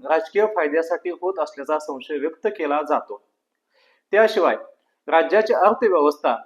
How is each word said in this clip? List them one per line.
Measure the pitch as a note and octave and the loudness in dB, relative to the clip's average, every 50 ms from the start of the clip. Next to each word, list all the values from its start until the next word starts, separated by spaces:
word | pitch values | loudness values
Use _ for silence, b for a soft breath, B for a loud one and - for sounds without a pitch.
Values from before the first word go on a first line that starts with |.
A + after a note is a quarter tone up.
| B2+ | -4
राजकीय | C#3 D#3 D#3+ D3 - - G3 G#3+ | 0 0 0 0 -2 0 0 0
फायद्यासाठी | G#3+ G#3+ F#3 D#3 D3 D3 E3 E3 E3 F3 D#3+ - F3+ | 0 0 0 -2 0 0 -2 -2 -2 -4 -6 -6 -8
होत | E3+ - F3+ F#3 G3 F3 | -8 -6 -6 -6 -4 -4
असल्याचा | D#3 - - D3 C#3 D3+ D#3 D#3 | -6 -6 -8 -10 -6 -4 -4 -4
संशय | D3+ - C#3 C3 B2 - D3+ C#3+ | -4 -6 -12 -12 -10 -8 -6 -6
व्यक्त | C3+ E3 D#3+ - - G#3+ G3+ - | -6 -6 -6 -4 -6 -6 -4 -4
केला | D#3+ C#3+ C#3+ D3+ | -4 -2 -2 -2
जातो. | D3 C#3 D3 A#2 - - G#2 - _ _ _ _ _ _ _ _ _ _ _ _ _ _ _ _ _ _ | -2 -2 -2 -2 -4 -6 -14 -18 _ _ _ _ _ _ _ _ _ _ _ _ _ _ _ _ _ _
त्याशिवाय | - G3+ A3 G#3+ - - E3+ C#3 A2 - - - - _ _ _ _ _ _ - | 2 4 4 4 2 2 2 2 0 -2 -6 -12 -20 _ _ _ _ _ _ 0
राज्याची | C#3+ E3 E3 C#3+ F3 G#3+ G#3+ G#3+ A#3+ | 2 2 2 4 2 2 2 2 2
अर्थव्यवस्था | - F3 G3+ A3+ A#3 B3 G#3 F3+ D#3+ D3 D3+ C#3+ - - C#3+ A#2+ A2 - | 4 4 2 2 2 2 2 2 4 2 2 0 0 -2 -2 -2 -2 -6